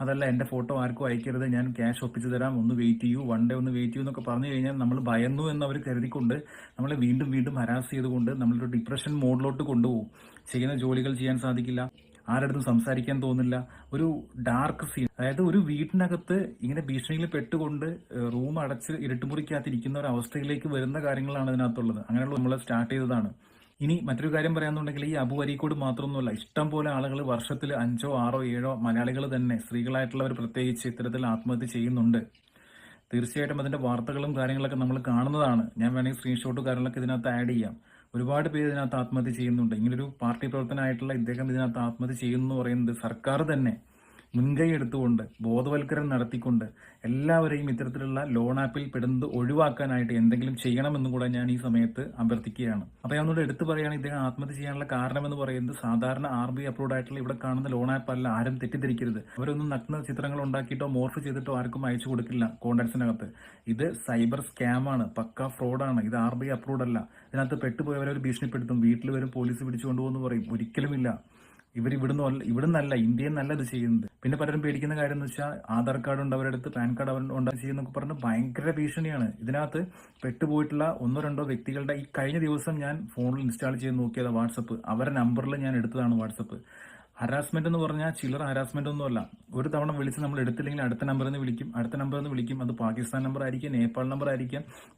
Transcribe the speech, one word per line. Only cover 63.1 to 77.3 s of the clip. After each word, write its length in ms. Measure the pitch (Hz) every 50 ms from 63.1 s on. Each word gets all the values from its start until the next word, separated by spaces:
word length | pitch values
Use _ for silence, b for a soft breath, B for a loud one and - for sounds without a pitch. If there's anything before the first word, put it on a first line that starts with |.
| 110 - 104 - b b b b b b b
ഇത് 260 | 113 113 113 151 170 -
സൈബർ 480 | - - - 123 117 117 113 135 -
സ്കാം 480 | 117 - - - 127 120 123 127 135 139
ആണ്, 200 | 135 123 110 - -
പക്ക 300 | 117 113 - - - 131
ഫ്രോഡ് 360 | 131 127 - 131 123 127 127 139
ആണ്. 200 | 135 127 117 104
ഇത് 120 | 110 120
ആർ 200 | 117 117 120 120
ബി 100 | 123 135
ഐ 40 | 139
അപ്രൂവ്ഡ് 340 | 131 117 113 135 135 127 127
അല്ല. 160 | 120 117 107
ഇതിനകത്ത് 640 | - - - - - - - 135 135 127 147 -
പെട്ടുപോയവരെ 480 | - - 117 - 147 147 143 139 139 139
അവർ 100 | 143 139
ഭീഷണിപ്പെടുത്തും, 640 | 135 131 120 - 143 123 - 127 120 117 123 120
വീട്ടിൽ 300 | 113 117 117 117 127 135
വരും, 200 | 135 131 135 127
പോലീസ് 320 | - 127 123 123 120 - 135
പിടിച്ചു 240 | 127 120 113 131
കൊണ്ടുപോകുമെന്ന് 400 | 135 127 127 131 131 131 131 127
പറയും. 260 | 123 120 113 - - 117
ഒരിക്കലുമില്ല. 680 | 107 113 - - 151 139 147 143 131 123 120 113 - - - - - - - - - - _ -
ഇവർ 180 | 120 117 131 135
ഇവിടുന്ന് 300 | 127 131 123 147 143 143
അല്ല, 200 | 131 135 135 -
ഇവിടുന്നല്ല, 520 | 110 117 131 147 165 165 151 143 139 135
ഇന്ത്യയിൽ 340 | 120 113 113 120 117 139 147
നിന്നല്ല 240 | 151 143 135 139 151
ഇത് 100 | 139 131
ചെയ്യുന്നത്. 460 | 117 131 123 120 117 117 110 101 - _ _ -
പിന്നെ 140 | 131 131
പലരും 240 | 131 151 151 151 156
പേടിക്കുന്ന 340 | 147 147 143 131 147 147 151
കാര്യം 180 | 151 147 143 143
എന്ന് 120 | 143 139
വെച്ചാൽ 480 | 127 - - 143 147 151 - - - 113
ആധാർ 280 | 117 120 135 131 123 117
കാർഡ് 140 | 139 139 135
ഉണ്ട് 140 | 139 135 131
അവരുടെ 200 | 131 131 135 131
അടുത്ത്, 180 | 123 127 147 -
പാൻ 220 | 123 120 123 123
കാർഡ് 160 | 117 139 135
അവരുടെ 220 | 131 131 131 135